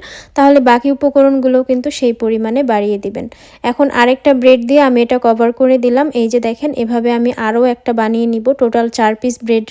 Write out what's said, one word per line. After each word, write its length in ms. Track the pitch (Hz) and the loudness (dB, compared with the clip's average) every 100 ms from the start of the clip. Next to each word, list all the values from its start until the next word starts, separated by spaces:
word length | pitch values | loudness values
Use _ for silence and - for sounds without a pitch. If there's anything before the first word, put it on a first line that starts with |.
| - - - | -8 -20 -8
তাহলে 260 | - 277 285 | 2 4 4
বাকি 300 | 247 240 277 | 4 2 0
উপকরণগুলো 720 | 269 285 277 277 269 254 254 | -2 0 2 2 2 0 0
কিন্তু 260 | 254 254 294 | 0 -4 -4
সেই 220 | - 247 | -4 -4
পরিমাণে 500 | 233 226 220 220 247 | -2 -4 -2 -2 -2
বাড়িয়ে 360 | 262 208 208 202 | 0 -2 -2 -4
দিবেন। 300 | 202 202 226 - - - | -6 -10 -12 -16 -20 -8
এখন 280 | - 247 285 | -4 -2 0
আরেকটা 440 | - 240 262 294 | 2 0 2 0
ব্রেড 300 | 262 254 254 | 2 4 4
দিয়ে 160 | 233 285 | 4 2
আমি 220 | 277 240 | 4 2
এটা 160 | 240 247 | 0 0
কভার 300 | 233 226 233 | 0 2 0
করে 260 | 240 262 262 | 0 0 2
দিলাম। 320 | 240 247 302 | 2 0 -2
এই 140 | 240 226 | -2 -2
যে 120 | 240 | -2
দেখেন, 320 | 233 233 294 | -4 -4 -6
এভাবে 400 | 277 226 240 233 | -4 -4 -2 -2
আমি 200 | 233 240 - | 0 -2 -2
আরও 280 | 220 233 | -2 0
একটা 280 | 247 240 - | 0 -2 -4
বানিয়ে 340 | 233 220 226 233 | -2 -2 -2 -2
নিব। 260 | 226 233 | -2 -2
টোটাল 360 | 277 233 233 233 | 0 0 0 -2
চার 260 | 233 214 | -2 -2
পিস 240 | 220 254 233 | -2 -6 -4
ব্রেড 200 | 226 226 220 | -2 -2 -2